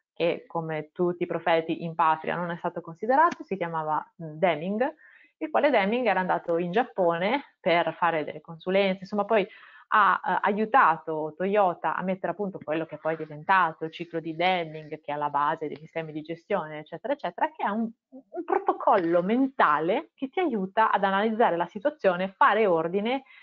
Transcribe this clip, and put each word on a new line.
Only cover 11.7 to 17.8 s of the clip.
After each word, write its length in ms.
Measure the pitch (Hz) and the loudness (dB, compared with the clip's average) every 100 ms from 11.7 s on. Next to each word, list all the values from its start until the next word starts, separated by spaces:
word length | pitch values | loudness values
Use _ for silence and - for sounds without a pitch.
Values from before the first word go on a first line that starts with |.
| 170 165 - | 2 -4 -2
a 60 | |
mettere 300 | 185 190 170 | -4 -4 -4
a 40 | 165 | -4
punto 240 | 196 - | -6 -8
quello 220 | - 160 160 | -6 -4 -6
che 120 | 196 | -6
poi 160 | 160 | -6
è 40 | 165 | -4
diventato 680 | 156 151 151 190 165 160 160 | -8 -6 2 4 2 -2 -10
il 60 | |
ciclo 280 | 160 170 165 | -10 -8 -8
di 160 | 160 156 | -6 -2
Deming, 540 | 180 185 160 156 151 | 0 0 -4 -10 -14
che 220 | 151 - | -12 -8
è 0 | |
alla 180 | 147 147 | -4 -2
base 380 | 143 147 160 151 | 0 0 -2 -6
dei 100 | 143 | -10
sistemi 340 | 160 165 160 | -12 -10 -8
di 100 | 151 | -10
gestione, 580 | 156 165 - 196 156 151 | -10 -10 -4 -4 -4 -10
eccetera, 340 | 156 165 233 | -12 -10 -6
eccetera, 380 | 277 175 - 311 | -6 -6 -4 -6
che 120 | 320 | -4
è 60 | 262 | -4
un, 200 | 214 | -2